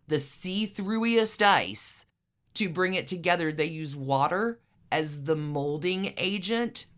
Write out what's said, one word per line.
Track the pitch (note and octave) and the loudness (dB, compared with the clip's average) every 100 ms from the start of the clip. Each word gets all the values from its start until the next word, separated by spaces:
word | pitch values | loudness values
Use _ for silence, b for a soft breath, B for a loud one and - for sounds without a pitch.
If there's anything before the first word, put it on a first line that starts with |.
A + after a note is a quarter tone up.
| - | -2
the | D3+ | -2
see-throughest | C#3 - F#3 G3 G#3+ G#3 F#3+ A3 A#3 A3+ A3 - | 0 -4 -2 -2 -2 -4 -2 0 4 4 2 4
ice, | G#3 E3 F2+ G#2+ - - - _ _ _ _ | 6 6 2 -4 -6 -6 -10 _ _ _ _
to | - F#3+ | -4 -2
bring | D#3+ F#3 | 0 0
it | F#3+ - | 0 -4
together. | F3+ E3+ F3 D#3 | -2 0 2 2
They | D#3 D#3+ | 0 -2
use | D#3 D#3 | -2 -8
water | C#3+ C3+ C3+ D3 G3+ A#3 A#3 _ _ _ | -8 0 2 2 2 -2 -4 _ _ _
as | D#3 D#3 D3 | -2 0 -4
the | C#3 D#3 | -2 0
molding | D3+ D3 C#3+ D3+ F3 F#3 G3 - | 0 -2 -2 -2 -2 -2 -4 -2
agent. | F#3+ G3+ F3+ A3+ A#3 - - | -2 -2 -2 -2 -2 -6 -14